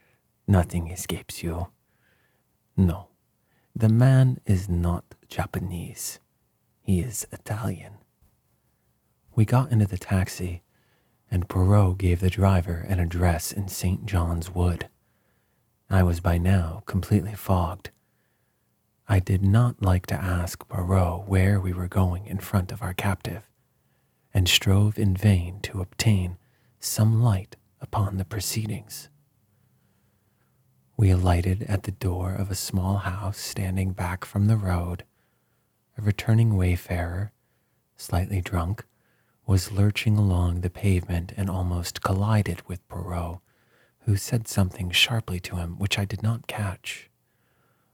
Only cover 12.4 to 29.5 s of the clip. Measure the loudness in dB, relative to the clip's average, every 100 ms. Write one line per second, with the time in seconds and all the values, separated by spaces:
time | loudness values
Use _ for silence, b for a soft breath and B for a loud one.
12.4 | 4 4 0 -4 -2 -2 0 0 2 0
13.4 | -2 -6 -8 -4 -2 -2 -2 -2 0 -2
14.4 | -4 0 0 0 -6 _ _ _ _ _
15.4 | _ _ _ _ -2 2 4 2 0 2
16.4 | 4 2 2 -6 -4 -4 2 2 0 -8
17.4 | -2 0 0 -6 -14 _ _ _ _ _
18.4 | _ _ _ _ _ _ 0 2 2 2
19.4 | 4 4 4 2 2 2 0 -6 -2 -2
20.4 | -4 -8 -10 -6 0 2 2 -2 0 2
21.4 | 4 2 0 -4 -2 2 2 0 -6 -8
22.4 | -2 -2 -2 -6 -8 -4 -4 -4 -6 -10
23.4 | -14 _ _ _ _ _ _ _ _ 0
24.4 | 2 2 4 4 4 2 0 2 4 4
25.4 | 2 -8 -10 -8 -8 -2 2 2 0 -8
26.4 | b b b b -6 0 2 4 2 2
27.4 | -2 -18 _ _ -6 -2 -2 -2 -6 -6
28.4 | -6 -6 -6 -6 -10 -18 -18 _ _ _
29.4 | _